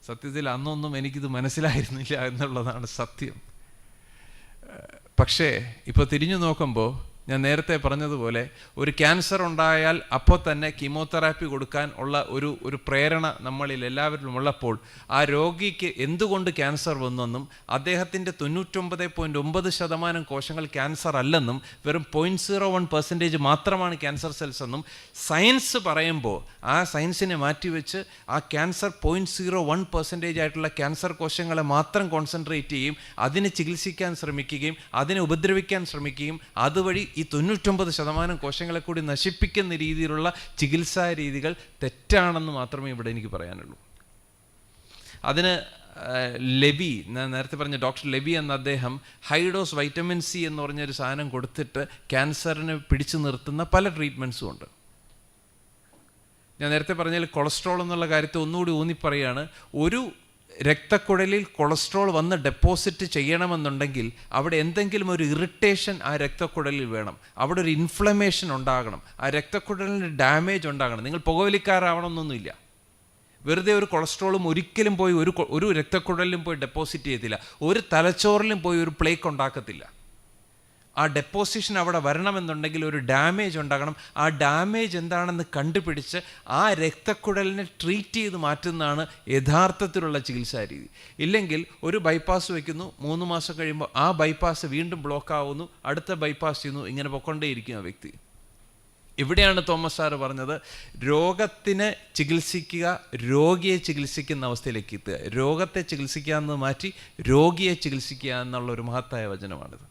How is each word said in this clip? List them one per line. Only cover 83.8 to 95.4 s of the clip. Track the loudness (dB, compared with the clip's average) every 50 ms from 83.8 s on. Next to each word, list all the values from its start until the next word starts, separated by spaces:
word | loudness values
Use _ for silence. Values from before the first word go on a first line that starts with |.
| 0 -2 -4 -8 -12 -14 -2
ആ | 0 2 2
ഡാമേജ് | 2 4 4 4 4 4 2 0 0 0 -2 -2 -2
എന്താണെന്ന് | -4 -4 -2 -2 -2 0 0 -2 -4 -4
കണ്ടുപിടിച്ച് | -4 -2 -2 -2 2 0 0 0 0 -4 -6 -6 -6 -8 -8 -8 -8 -18 -20 -10 -2
ആ | 0 2 4 4 4
രക്തക്കുഴലിനെ | 4 2 0 0 -2 -2 -2 -2 -2 0 -2 0 2 0 0 0 -2 -6 -8 -10
ട്രീറ്റ് | _ -2 -2 0 -2 -2 -4 -2 -2
ചെയ്ത് | -2 -2 -2
മാറ്റുന്നതാണ് | -2 -2 -2 -2 0 -2 -6 -4 -2 0 0 0 -2 -2 -6 -8 -18 -6 0
യഥാർത്ഥത്തിലുള്ള | 0 2 4 4 6 6 6 6 4 2 -2 -2 0 -2 -2 0 -2 -2
ചികിത്സാ | -2 -2 -6 -6 -6 -4 -4 -4 -6
രീതി. | -6 -8 -12 -14 -16 -20 -20 -20 -20 -8 -4
ഇല്ലെങ്കിൽ | -2 2 2 2 2 0 -2 -4 -4 -6 -12 -6 -4
ഒരു | -2 -2 2
ബൈപ്പാസ് | 2 2 2 2 2 2 0 0 0 -2 -6
വയ്ക്കുന്നു, | -6 -4 -6 -8 -8 -8 -12 -12 -8
മൂന്ന് | -4 -4 -2 -2 -2
മാസം | -2 -2 -4 -4 -6 -6 -4
കഴിയുമ്പോൾ | -4 -4 -4 -4 -6 -4 0
ആ | 2 2 2
ബൈപ്പാസ് | 4 4 2 2 2 2 0 0 0 0 -4
വീണ്ടും | -4 -2 -2 -2 -4 -6 -6 -4
ബ്ലോക്ക് | -4 -4 -4 -4 -4 -2
ആവുന്നു, | -2